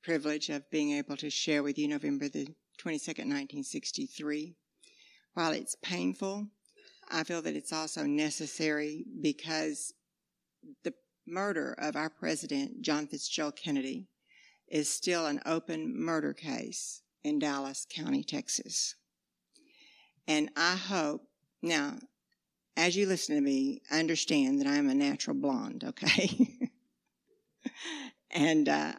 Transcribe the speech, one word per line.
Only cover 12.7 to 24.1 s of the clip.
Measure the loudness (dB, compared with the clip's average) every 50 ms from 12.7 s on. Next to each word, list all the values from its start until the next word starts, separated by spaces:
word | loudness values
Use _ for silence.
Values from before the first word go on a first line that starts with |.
| -6 -6
John | -2 0 0 0 0 -4
Fitzgerald | -8 -8 -6 -4 -2 -2 -2 -2 -4
Kennedy, | -6 -4 -2 0 0 0 -2 -6 -6 -10 _ _ _ _ _ _ -20 -20 -20 _ _ _ _
is | -2 0 0 0
still | -2 -2 0 0 2 2 2
an | 0 -2 -2 0
open | 0 0 0 0 -2 -6 -4 -2 -4 -2 -2
murder | 0 0 2 2 0 0 -4
case | -4 -6 -6 -4 -4 -4 -6 -8 -8 -8 -8 -10 -14 _ _ _ _ _
in | 0 2 2
Dallas | 2 0 0 -2 -4 -4 -6 -8 -10 _
County, | -8 -6 -2 0 0 0 0
Texas. | -2 -4 -4 -4 -2 -4 -4 -4 -2 -2 -2 -2 -2 -4 _ _ _ _ _ _ _ _ _ _ _ _ -20 _ _ _ -20 -20 -20 -20 -20 -20 _ _ _ _ 2
And | 2 2 2 0 2
I | 2 4 4 4
hope, | 2 -2 0 0 2 2 2 0 -2 -6 _ _ _ _ _ _ _
now, | 0 2 2 2 2 0 -4 -8 -12 -18 _ _ _ _ _ _ _ _ _ _ _ _ _ 6
as | 6 6 6
you | 4 4 4
listen | 4 0 2 2 2
to | 4
me, | 4 4 4 4 2 2 0 -4 _ 0
understand | 0 2 4 4